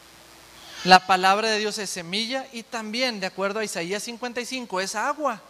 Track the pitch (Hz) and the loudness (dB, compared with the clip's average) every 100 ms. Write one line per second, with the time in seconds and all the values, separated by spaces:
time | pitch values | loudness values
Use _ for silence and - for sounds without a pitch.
0 | - - - - - - - - 180 185 | -20 -20 -20 -20 -20 -20 -18 -6 8 8
1 | - 185 190 202 220 214 214 208 190 190 | 8 4 6 4 2 0 0 -4 -6 -8
2 | 165 196 226 262 262 233 - 233 214 233 | -6 -4 -2 -4 -6 -12 -8 -8 -6 -2
3 | 262 214 185 - 196 208 214 180 170 202 | -2 -2 -6 -2 -2 -2 -4 -4 -4 -4
4 | 240 226 247 240 233 254 240 180 190 214 | -6 -8 -8 -6 -6 -8 -4 -4 -2 -2
5 | 254 294 285 208 | -4 -2 -4 -4